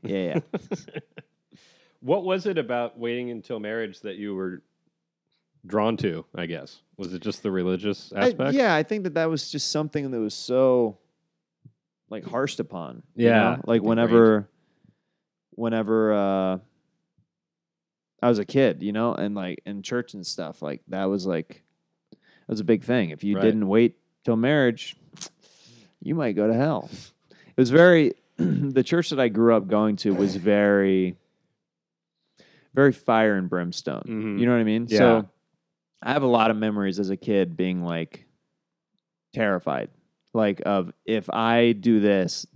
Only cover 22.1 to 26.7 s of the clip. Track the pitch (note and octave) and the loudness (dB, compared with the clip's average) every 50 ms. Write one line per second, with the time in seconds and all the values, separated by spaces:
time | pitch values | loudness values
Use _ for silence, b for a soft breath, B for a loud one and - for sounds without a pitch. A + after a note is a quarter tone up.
22.1 | _ b b b b b b b A2+ G#2+ F#2+ G2 A2+ F#2+ - A#2 B2 A#2+ F#2+ D#2+ | _ b b b b b b b -6 -4 0 0 0 0 0 -2 -2 -2 -2 -4
23.1 | D#2 D#2 G2 G2+ G2+ G2 G2+ A2 G#2+ A2 G2+ F#2+ G2+ A2+ A#2+ - - _ _ _ | -6 -6 -4 -4 -2 0 2 0 2 0 0 2 2 2 2 2 0 _ _ _
24.1 | _ _ - B2 A#2 A2+ A#2+ C3+ D3+ D3 C3 A#2+ A2+ - - - - _ _ _ | _ _ -4 -4 -2 0 0 0 2 2 2 0 0 -4 -8 -18 -18 _ _ _
25.1 | - - - - _ _ b b b b b b b b b b b b - - | -20 -18 -18 -18 _ _ b b b b b b b b b b b b -8 -6
26.1 | D#3+ E3 C3+ A2+ F#2 G#2 G#2 A2+ A2+ A#2 C#3+ D#3+ | -4 -2 -2 -2 0 0 0 2 2 2 0 0